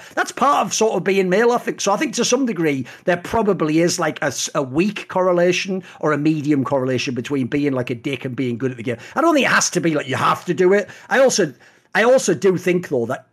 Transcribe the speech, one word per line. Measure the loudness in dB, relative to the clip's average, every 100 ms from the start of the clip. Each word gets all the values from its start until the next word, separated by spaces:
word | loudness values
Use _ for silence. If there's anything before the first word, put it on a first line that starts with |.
| -6
That's | -6 -4
part | 0 2 2
of | 0 0
sort | 0
of | 0
being | 0 0 2
male, | 2 2
I | 2
think. | -2 -4
So | -2
I | 0
think | -2 -2
to | 0
some | 0 0
degree, | 0 0 -2 -6 -6 -2
there | -2
probably | -2 -2 0 0 2 2
is, | 2 0
like, | -4 -2
a | -4
s-, | -4 -6
a | -4
weak | -2 0 0 -2 -4
correlation | 0 2 4 2 2 -2 -6 -8 -4
or | -2
a | 0
medium | 2 0 2 0
correlation | 2 0 0 -2 -2 -4
between | -4 -2 -2
being, | 0 0
like, | -2 -4
a | -6
dick | -6 -6 -6
and | -4
being | -4 -2
good | -4
at | -4
the |
game. | -6 -6 -6 0
I |
don't | 2
think | 4 2
it |
has | 2 0
to | 0
be, | 0 -2
like, | -2
you | -2
have | 0 0 -2
to |
do | 2 4
it. | 2 0 -10 -2
I | 2
also, | 4 2 -2 -4 -20 _ _ 0
I |
also | 4 4 2 2
do | 2 2
think, | 0 -2 0
though, | -2 -2
that | -6 -12